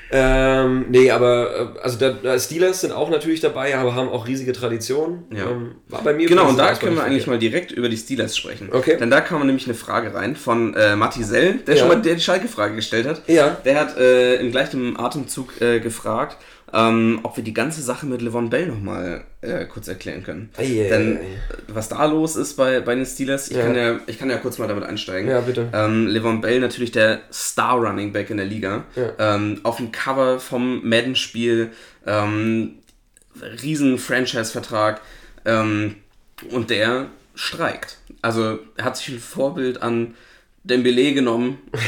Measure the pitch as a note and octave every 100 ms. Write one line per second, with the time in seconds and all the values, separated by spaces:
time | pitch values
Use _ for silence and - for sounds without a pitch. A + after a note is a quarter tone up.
0 | - C3 C3 C3 C3 C3 B2+ B2+ A#2+ B2+
1 | B2+ A#2 B2 A#2+ A#2+ F#2+ A#2 - B2+ A#2
2 | C3 D#3+ B2+ B2+ - D#3+ F#3 F#3 D#3 B2
3 | D3 D#3 D#3+ D#3+ D#3 C3 C#3 C3 B2+ B2
4 | B2+ A#2+ A2+ C3+ B2+ A#2+ A#2+ A#2 A2 C#3
5 | D#3+ F3 E3+ G#2+ F#2+ A#2+ A#2+ - _ -
6 | D3 D3+ E3 F3+ D3+ B2+ E3 - G3 E3
7 | B2+ C3+ - A#2 A2 D#3 F3+ - A#2+ A2
8 | - B2+ A2 - - - G2+ C3 D#3+ D#3+
9 | A#2 C#3+ D#3 D#3 C3+ C3 B2+ A2+ - G#2
10 | A2 G2 G#2 D3+ - A#2 A2+ G2+ G#2 G#2
11 | A2+ A#2+ G#2 A#2+ F3 B3+ - D3 B2 -
12 | E3 E3 F#3+ F#3 A#3 - G#2 A2 A2 A2+
13 | C3 D#3+ - D#3+ D3 - C3 D3 C#3 -
14 | B2+ B2+ B2 B2+ B2+ B2+ C#3 C3+ B2 -
15 | A#2+ D3+ B2 - B2+ - A#2+ A#2 A#2 -
16 | A2 A2+ D3 - - - - A2 A2+ A2+
17 | A2+ A2 - - A2+ A2 C3+ D#3+ B2 B2
18 | C#3+ B2 A#2 A#2+ A#2 C3+ F3 A2 G2 F#2
19 | F2+ F2 - - - - E2+ A2 G#2+ F2+
20 | - D2 - D#2+ A2 - C3+ A2+ G2+ G#2+
21 | A2 G#2 F#2+ F#2+ - - - G#2+ A2 A#2+
22 | D3+ D#3 D#3+ D#3+ C#3 - C3 B2+ A#2+ B2+
23 | C3 - C3 C#3 - B2+ A#2 B2 A#2 A2
24 | - - C3+ A#2 B2+ A#2+ G#2+ G2+ - G#2
25 | - F#2 A2+ B2 A#2+ B2 A#2 G#2+ G#2+ A2
26 | G#2+ A2 A2+ A2 A2 B2 A#2+ B2 A#2 A#2
27 | A2 - - - - - A2+ B2 A2 G2
28 | G#2 G2+ G2 G#2 G2 G#2+ F#2+ G#2+ - -
29 | A#2+ - G#2+ G#2 G#2 G#2+ A#2 A#2 A#2 -
30 | C#3 C3+ C3 B2+ - B2 B2+ B2+ A2+ A#2
31 | B2+ C3 - B2 A#2 A2+ A2+ - - _
32 | - G#2+ G#2 G#2+ A2 A2+ A2 - _ _
33 | _ _ _ - G#2 A2+ C#3 D3+ C#3 B2
34 | - B2+ B2+ A#2+ A2 A#2+ - A2 G#2+ G#2+
35 | - - - - - A2+ G#2+ G#2 G#2 -
36 | _ _ _ - - B2 A2 G2+ A2+ B2+
37 | C#3 - _ - - E3 C#3+ - - -
38 | - - A2+ A2+ A2 G#2+ - - B2 -
39 | - A#2+ - - C#3 F3 B2+ B2 A#2+ A#2
40 | A#2 - - _ _ _ - B2+ B2 B2
41 | C#3+ C3+ A#2+ A2+ B2 C#3 - -